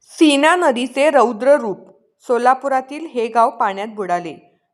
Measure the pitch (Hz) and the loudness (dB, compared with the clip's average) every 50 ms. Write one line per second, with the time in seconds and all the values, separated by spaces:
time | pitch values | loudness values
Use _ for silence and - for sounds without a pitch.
0 | _ _ - - 339 302 285 277 285 311 349 359 349 302 247 247 247 254 - 277 | _ _ 0 2 2 4 4 4 2 2 2 2 2 0 0 -2 -4 -6 -2 0
1 | 277 311 294 269 220 240 247 202 247 269 285 294 233 214 185 - - - _ _ | 0 2 4 4 2 2 0 -2 2 2 2 2 2 -4 -8 -10 -12 -20 _ _
2 | _ _ _ _ _ - 254 247 240 247 262 262 269 277 269 262 262 - 285 311 | _ _ _ _ _ -4 -4 0 2 2 0 2 0 -2 -2 -2 -4 -6 -14 -14
3 | 320 320 240 247 226 240 226 233 226 240 233 - - 196 196 196 202 226 214 208 | -14 -10 -6 -6 -6 -2 0 0 0 0 0 -2 -4 -4 -4 -6 -10 -10 -8 -10
4 | 196 175 175 175 170 165 143 - _ _ _ _ _ _ | -4 -4 -4 -4 -4 -8 -14 -16 _ _ _ _ _ _